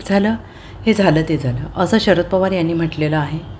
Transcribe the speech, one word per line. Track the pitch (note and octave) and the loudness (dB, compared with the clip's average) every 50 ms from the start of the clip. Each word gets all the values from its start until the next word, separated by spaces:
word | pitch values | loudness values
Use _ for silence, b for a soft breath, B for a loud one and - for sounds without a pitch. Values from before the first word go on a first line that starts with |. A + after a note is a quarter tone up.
| - - | 0 0
झालं, | G3 G3+ G3+ G#3+ A3+ A3+ B B B B B B B B - | 0 2 2 2 0 -2 B B B B B B B B 0
हे | A3+ G#3 | 0 2
झालं | G#3+ G3 F3+ D3+ D#3 D#3+ D#3+ | 4 4 4 4 2 2 0
ते | D#3+ | -2
झालं," | C3+ - B2+ A#2+ B2 - - - F3+ F#3 | -2 -2 -2 -4 -4 -6 -6 -4 -2 0
असं | F3 A3 A3 | 2 2 2
शरद | - G#3+ F3+ E3 F3 | 4 4 2 2 2
पवार | F3 F#3+ F#3 F#3+ F#3+ | 0 0 0 0 0
यांनी | F#3+ F3+ E3 E3 E3+ | 0 0 0 0 0
म्हटलेलं | E3 E3 D#3+ - D3+ D3+ D3+ D#3 | 0 -2 -2 -2 -2 -2 0 0
आहे. | D#3 D3 C#3+ D3+ D#3+ - - B | 0 -2 -2 -6 -8 -8 -12 B